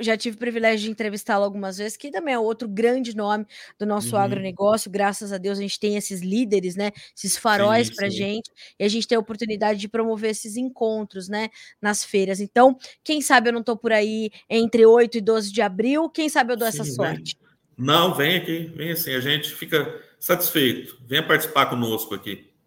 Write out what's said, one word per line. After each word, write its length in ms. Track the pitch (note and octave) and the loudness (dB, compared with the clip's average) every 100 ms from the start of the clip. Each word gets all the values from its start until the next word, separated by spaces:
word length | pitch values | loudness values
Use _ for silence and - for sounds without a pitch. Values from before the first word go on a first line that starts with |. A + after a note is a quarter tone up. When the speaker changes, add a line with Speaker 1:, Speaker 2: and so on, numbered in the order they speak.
Speaker 1:
já 160 | A3+ A3 | 0 -2
tive 180 | A#3+ | -4
o 40 | G#3 | -6
privilégio 460 | A#3+ A3+ A3+ A3 A3 | -6 0 2 2 -2
de 40 | |
entrevistá-lo 540 | G#3+ G#3+ G#3 - G3+ | -4 -6 -6 -2 0
algumas 340 | G3+ G3+ F#3+ F#3 | 0 -2 -8 -6
vezes, 180 | G#3+ - | -8 -10
que 140 | C#4+ | -10
também 240 | E4 D#4 | -6 -2
é 40 | A#3+ | 0
outro 280 | A3 A3+ A3+ | -2 -2 -6
grande 480 | G3 A#3 C4 A#3 | 0 2 2 -2
nome 320 | G#3+ G3+ G#3+ G#3 - - - | -4 -2 -2 -4 -14 -18 -6
do 80 | G#3 | -2
nosso 300 | G#3 - G#3+ | -2 0 0
Speaker 2:
Uhum. 60 | |
Speaker 1:
agronegócio. 680 | G3 G3 F#3+ F3 G3+ A3 G3 | 0 -2 -6 0 2 2 0
Graças 420 | G3+ G3+ G3 G3+ | 0 0 -2 -6
a 60 | F#3+ | -6
Deus, 200 | G3 G3+ | -4 -4
a 20 | |
gente 180 | G3+ - | -6 -4
tem 180 | G#3 G#3 | -2 -2
esses 260 | - F#3 | -4 -6
líderes, 520 | F#3 A3 A3+ G3+ F3+ | -2 -2 2 0 0
né? 160 | F#3 G3+ - - | -4 -6 -6 -18
Esses 220 | - - - | -10 -6 0
faróis 520 | A3+ G3+ G#3 A3+ A3+ | 2 4 4 4 2
Speaker 2:
Sim, 60 | |
Speaker 1:
pra 160 | - G3 | -2 -4
Speaker 2:
sim. 60 | F#3+ | -2
Speaker 1:
gente. 340 | G3+ A3 - - - - | -4 -6 -10 -18 -14 -2
E 40 | |
a 60 | G#3 | -2
gente 180 | A3+ - | 0 0
tem 80 | |
a 60 | A#3 | 0
oportunidade 580 | G#3+ G#3 A3+ G#3 G#3+ G#3 | 0 -6 -6 -2 0 -2
de 80 | G#3 | -4
promover 440 | A3+ A3+ G#3+ A3 | -2 -2 -2 -4
esses 260 | G#3 A3 A3+ | -4 -8 -6
encontros, 720 | B3+ - A3 A3 G#3 F#3+ F3+ | -6 -2 -2 -2 -6 -10 -6
né? 220 | G#3 A3 - - _ | -6 -6 -10 -20 _
Nas 220 | G#3 G#3 | -2 -2
feiras. 380 | - G3 F#3+ F#3+ | 0 0 0 -2
Então, 360 | G3+ A#3+ C4 C4 - - | 0 6 6 6 -8 -10
quem 160 | - D4+ | -4 -2
sabe 300 | C4+ B3+ A#3 | 4 4 4
eu 20 | |
não 100 | A#3 | 0
tô 140 | A3+ A3+ | -2 -4
por 160 | A3+ | 0
aí 380 | G#3+ G#3+ A3 G#3+ - - | 2 2 -2 -6 -8 -2
entre 380 | A3+ A3+ A#3 A3 | 0 4 8 10
oito 320 | A#3+ A#3 A#3 | 10 6 2
e 20 | |
doze 320 | G3+ A3 G3+ | 0 0 0
de 80 | G#3 | 0
abril. 480 | G3+ F#3 A#3+ D4+ D#4+ | 0 0 0 2 0
Quem 220 | - D#4 | -2 -2
sabe 240 | D4+ A#3+ | 0 0
eu 20 | A3+ | 0
dou 100 | A3+ | -2
essa 160 | D3 | -2
Speaker 2:
Sim, 140 | D3 B2 | -4 -2
vem. 0 | |
Speaker 1:
sorte? 420 | D#3 D#3 - - _ _ _ - | -4 -4 -10 -14 _ _ _ -4
Speaker 2:
Não, 380 | C3 E3 F3+ | 2 4 4
vem 240 | C#3 D3 F3+ | 2 2 0
aqui. 340 | E3+ E3 D#3+ | -2 -6 -8
Vem 220 | - E3 D#3+ | -8 -6 -6
sim. 180 | C#3+ | -4
A 60 | C3 | -4
gente 300 | C#3 D3 D3+ | -2 -2 -4
fica 520 | - D#3+ D#3 C3+ - - - | -10 -2 -2 -2 -8 -18 -8
satisfeito. 800 | - F3 - D#3+ B2+ G2+ - - - | -2 0 0 2 2 0 -8 -16 -4
Venha 180 | D3 | -2
participar 420 | D#3 D3+ - C#3 B2+ | 2 0 2 2 2
conosco 480 | B2 A2+ G#2+ - | 0 -2 -2 -4
aqui. 340 | G2 G#2 F#2+ _ _ | -8 -8 -12 _ _